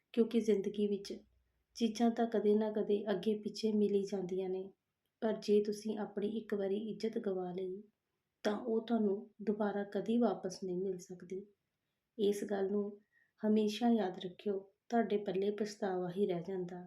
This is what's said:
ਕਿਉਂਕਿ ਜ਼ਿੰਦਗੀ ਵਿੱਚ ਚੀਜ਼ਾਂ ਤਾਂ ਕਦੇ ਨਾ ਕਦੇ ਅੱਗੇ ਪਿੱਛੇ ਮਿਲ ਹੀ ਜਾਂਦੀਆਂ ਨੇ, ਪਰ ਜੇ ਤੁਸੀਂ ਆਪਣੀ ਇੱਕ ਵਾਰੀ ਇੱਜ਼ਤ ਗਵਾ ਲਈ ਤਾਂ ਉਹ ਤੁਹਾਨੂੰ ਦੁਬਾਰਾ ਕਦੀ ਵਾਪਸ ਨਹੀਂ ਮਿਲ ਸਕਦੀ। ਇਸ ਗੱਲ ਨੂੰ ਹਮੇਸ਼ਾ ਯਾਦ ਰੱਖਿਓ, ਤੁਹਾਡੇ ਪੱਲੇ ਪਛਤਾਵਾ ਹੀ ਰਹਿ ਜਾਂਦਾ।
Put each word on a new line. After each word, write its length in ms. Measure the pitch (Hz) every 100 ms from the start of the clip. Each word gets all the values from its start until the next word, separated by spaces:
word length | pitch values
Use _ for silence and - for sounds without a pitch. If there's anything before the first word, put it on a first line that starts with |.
| _
ਕਿਉਂਕਿ 260 | - 226 233
ਜ਼ਿੰਦਗੀ 480 | 220 196 196 208 208
ਵਿੱਚ 260 | 202 - - - _ _ _ _ -
ਚੀਜ਼ਾਂ 340 | 226 214 233
ਤਾਂ 140 | 226 233
ਕਦੇ 260 | 214 208 208
ਨਾ 160 | 214
ਕਦੇ 320 | 214 208 208 208
ਅੱਗੇ 220 | 190 208 214
ਪਿੱਛੇ 340 | - - 220
ਮਿਲ 220 | 208 208 202
ਹੀ 80 | 190
ਜਾਂਦੀਆਂ 440 | 202 180 190 190
ਨੇ, 200 | 185 190 - _ _ _ -
ਪਰ 120 | 220 208
ਜੇ 200 | - 208
ਤੁਸੀਂ 340 | 214 208 220 220
ਆਪਣੀ 300 | 196 - 202 220
ਇੱਕ 160 | 214
ਵਾਰੀ 240 | 202 196 202 220
ਇੱਜ਼ਤ 280 | - 220 226
ਗਵਾ 340 | 196 185 180
ਲਈ 300 | 180 185 190 214 _ _ _ _ _
ਤਾਂ 140 | 208 208
ਉਹ 220 | - 226
ਤੁਹਾਨੂੰ 460 | 233 233 208 196 - -
ਦੁਬਾਰਾ 420 | 202 214 208 202
ਕਦੀ 340 | 202 202 185 233
ਵਾਪਸ 460 | 226 180 185 -
ਨਹੀਂ 140 | 190 180
ਮਿਲ 200 | 190 180
ਸਕਦੀ। 480 | - 180 180 185 208 _ _ _ _ _ _ -
ਇਸ 260 | 202 202
ਗੱਲ 280 | - 196 190
ਨੂੰ 200 | 208 202 - _ _ _ _
ਹਮੇਸ਼ਾ 480 | 214 214 214 214 240
ਯਾਦ 300 | 233 185 180
ਰੱਖਿਓ, 400 | 185 180 208 196 - _ -
ਤੁਹਾਡੇ 280 | 233 208 208
ਪੱਲੇ 340 | 208 185 202
ਪਛਤਾਵਾ 580 | 208 208 - 202 185 180
ਹੀ 140 | 180 196
ਰਹਿ 160 | 175
ਜਾਂਦਾ। 380 | 180 190 180 180